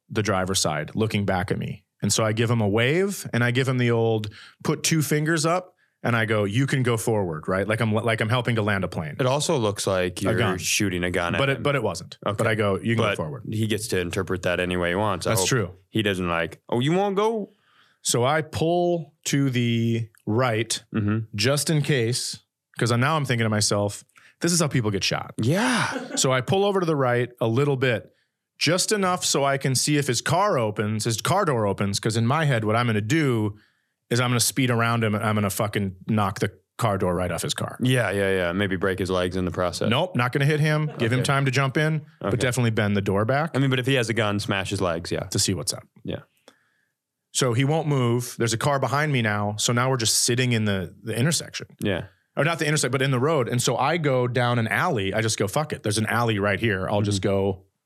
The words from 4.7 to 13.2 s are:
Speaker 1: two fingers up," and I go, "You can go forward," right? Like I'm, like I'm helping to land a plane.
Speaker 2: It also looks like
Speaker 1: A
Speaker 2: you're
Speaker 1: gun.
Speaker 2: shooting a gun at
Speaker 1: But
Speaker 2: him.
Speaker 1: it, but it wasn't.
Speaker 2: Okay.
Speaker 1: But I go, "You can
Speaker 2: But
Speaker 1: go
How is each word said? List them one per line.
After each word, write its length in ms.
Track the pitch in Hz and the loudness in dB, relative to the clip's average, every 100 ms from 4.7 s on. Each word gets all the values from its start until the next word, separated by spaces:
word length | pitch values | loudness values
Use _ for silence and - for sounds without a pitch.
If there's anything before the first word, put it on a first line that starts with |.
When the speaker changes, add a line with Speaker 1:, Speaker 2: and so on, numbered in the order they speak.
| 147 | -2
Speaker 1:
two 180 | - 160 | 0 0
fingers 440 | 143 151 151 165 160 | 2 0 0 0 0
up," 280 | 180 180 _ _ _ | 0 -4 _ _ _
and 120 | 117 117 | -2 0
I 100 | 110 | 2
go, 180 | 107 | 0
"You 240 | 101 113 139 | 0 0 0
can 160 | 135 | 0
go 120 | 123 113 | 0 0
forward," 520 | 123 107 90 78 95 | 0 0 -2 -4 -2
right? 200 | 92 101 | -2 0
Like 140 | 110 | 0
I'm, 100 | 113 | 0
like 300 | 107 113 110 | 0 0 0
I'm 80 | 110 | 0
helping 260 | 127 120 110 | 0 0 0
to 60 | |
land 220 | 104 98 | 0 0
a 40 | 90 | -2
plane. 280 | - 78 - | -4 -6 -2
Speaker 2:
It 60 | 127 | 0
also 320 | 143 147 151 | 0 0 2
looks 300 | 104 101 104 | 0 0 0
like 340 | 92 90 87 | 0 0 -2
Speaker 1:
A 40 | 98 | -2
Speaker 2:
you're 100 | 120 | 0
Speaker 1:
gun. 220 | 107 87 | 0 -2
Speaker 2:
shooting 440 | - - 101 87 | -2 0 0 0
a 60 | 87 | 0
gun 240 | 87 85 | 0 0
at 60 | 85 | 0
Speaker 1:
But 100 | 139 | 0
Speaker 2:
him. 80 | 131 | 0
Speaker 1:
it, 60 | |
but 120 | 143 139 | -2 0
it 60 | |
wasn't. 360 | 104 82 - - - | -2 -4 -10 -8 -4
Speaker 2:
Okay. 100 | 104 | 0
Speaker 1:
But 80 | 113 | 0
I 60 | |
go, 220 | 107 104 95 | 2 0 0
"You 180 | 117 113 | 0 0
can 80 | |
Speaker 2:
But 140 | 107 | 2
Speaker 1:
go 60 | 98 | 0